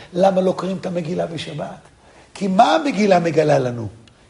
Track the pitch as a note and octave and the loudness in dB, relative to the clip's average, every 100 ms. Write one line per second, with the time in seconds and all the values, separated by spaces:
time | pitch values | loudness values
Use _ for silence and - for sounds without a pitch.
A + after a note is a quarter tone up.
0 | - F3 F#3+ F#3 F#3 - F3+ F#3+ F#3 F3 | -8 0 2 4 0 -2 -4 -6 -6 -6
1 | D#3+ F3 E3 E3 - C#3+ E3+ - - _ | -6 -6 -6 -8 -12 -10 -12 -14 -20 _
2 | _ - _ - G3 F#3 C4 E4 D4 F#3+ | _ -20 _ -8 0 4 4 4 0 0
3 | G#3 F3+ E3+ D3+ D3+ C#3 B2+ A#2+ G#2 - | 4 4 2 2 2 2 0 -6 -10 -14
4 | - _ | -20 _